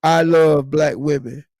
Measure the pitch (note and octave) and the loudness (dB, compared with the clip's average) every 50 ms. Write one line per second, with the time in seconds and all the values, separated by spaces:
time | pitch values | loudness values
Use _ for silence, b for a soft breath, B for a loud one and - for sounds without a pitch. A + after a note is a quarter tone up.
0 | - D#3+ E3 E3 E3 E3 E3 E3 D#3+ D#3+ D3+ D3 C#3 C3+ C#3 D3+ D#3 D3+ B2+ - | 0 0 0 2 2 2 4 4 4 4 2 0 -2 -2 -2 -2 -2 -2 -2 -4
1 | C3+ D3 D3 C#3+ B2+ A#2+ G#2+ C#3+ D3 _ _ _ | -4 -4 -4 -4 -6 -10 -16 -16 -20 _ _ _